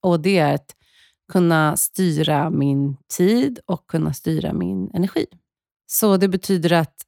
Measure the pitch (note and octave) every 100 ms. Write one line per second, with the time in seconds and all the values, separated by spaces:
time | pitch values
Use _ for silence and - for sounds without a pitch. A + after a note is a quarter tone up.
0 | F#3+ E3+ E3 F#3+ D3 C#3+ _ - _ _
1 | _ _ _ F#3+ E3+ D#3+ D#3 - - -
2 | F#3 D3+ D#3 D3+ D#3 D3+ C#3 C#3 C#3 C3+
3 | _ - F#3 A#3 C4+ B3 - F3 _ E3
4 | D#3 C#3+ - D#3+ D#3 - F3+ F#3+ F#3 F3+
5 | F#3+ - - _ _ _ _ _ _ -
6 | G#3+ F#3+ G3 F#3 - F#3+ E3 E3+ D#3 _